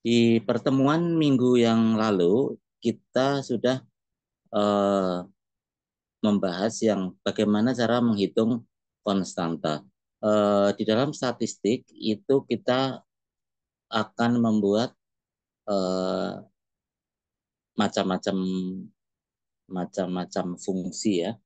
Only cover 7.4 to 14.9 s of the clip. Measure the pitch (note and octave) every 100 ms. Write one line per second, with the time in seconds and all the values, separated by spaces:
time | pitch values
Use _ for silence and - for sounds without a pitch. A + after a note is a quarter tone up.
7.4 | G#2+ G#2 A#2 B2 A2+ A#2+ A#2+ G#2 F#2+ -
8.4 | A2+ A#2+ - _ _ _ - G2 F2 -
9.4 | E2+ D#2+ D#2+ D2+ - _ _ _ A2 G#2+
10.4 | G#2 G2+ G2+ G2+ G#2+ A2 C3+ D3+ B2+ A#2+
11.4 | A2+ - G2 B2+ _ - - G#2 _ C3+
12.4 | C3+ A2+ - B2+ C3+ B2+ _ _ _ _
13.4 | _ _ _ _ _ A2+ G#2 - A#2 A#2+
14.4 | A#2 G#2+ G2+ G2+ B2+